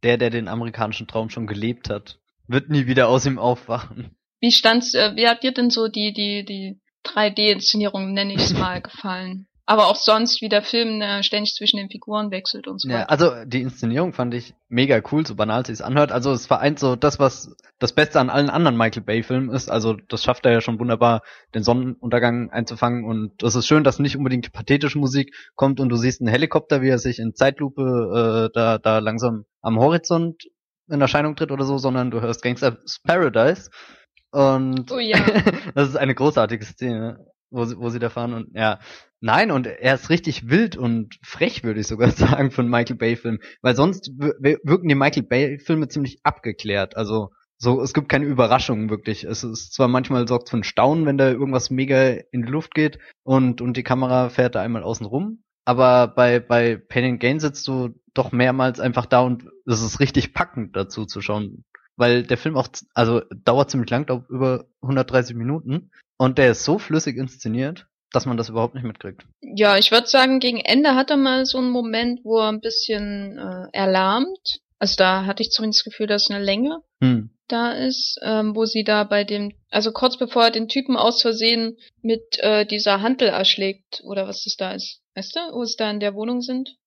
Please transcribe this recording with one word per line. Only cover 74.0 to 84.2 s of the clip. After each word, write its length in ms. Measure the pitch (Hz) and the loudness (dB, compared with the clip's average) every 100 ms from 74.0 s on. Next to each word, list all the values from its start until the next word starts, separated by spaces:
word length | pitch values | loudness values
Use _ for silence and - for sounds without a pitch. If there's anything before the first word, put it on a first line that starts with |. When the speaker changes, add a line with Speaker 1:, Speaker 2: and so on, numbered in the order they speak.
| 190 220 311 381 - - _ _ | 2 2 -2 -6 -10 -10 _ _
Speaker 2:
Also 160 | 202 - | -4 2
da 300 | 185 190 190 | 2 2 -2
hatte 160 | 196 | -4
ich 80 | 220 | -4
zumindest 300 | - 220 214 | -2 0 -2
das 120 | - | -2
Gefühl, 140 | - 208 | -6 -2
dass 240 | 208 - | 0 -2
eine 120 | 202 | -2
Länge 360 | 196 202 269 330 _ _ | -2 0 -2 -4 _ _
Speaker 1:
Hm. 280 | 131 120 110 _ _ | 2 2 -2 _ _
Speaker 2:
da 240 | 233 240 | -2 -2
ist, 460 | 240 262 262 - - | -2 -4 -4 -6 -6
ähm, 340 | - 220 214 214 | -2 -2 -2 -2
wo 80 | |
sie 180 | 226 226 | -2 -2
da 200 | 214 208 | 0 0
bei 200 | 208 208 | 2 0
dem, 280 | 208 208 202 - _ | -2 -4 -6 -10 _
also 220 | 208 220 | -2 -2
kurz 240 | 220 262 247 | 0 -2 0
bevor 260 | 247 247 | -2 2
er 60 | 233 | 2
den 180 | 226 220 | 2 -4
Typen 280 | 269 269 240 | -4 -2 2
aus 260 | 226 240 | 2 2
Versehen 540 | 233 226 226 233 226 226 - _ | 0 0 0 0 -2 -8 -20 _
mit, 360 | 226 226 - - | -4 -4 -4 -2
äh, 240 | 214 214 208 | 2 2 0
dieser 340 | 214 208 196 | -2 0 0
Hantel 260 | 220 262 233 | 0 0 0
erschlägt, 720 | - 190 - 196 196 _ - | 2 0 0 -2 -6 _ -18
oder 220 | - 196 | -8 -6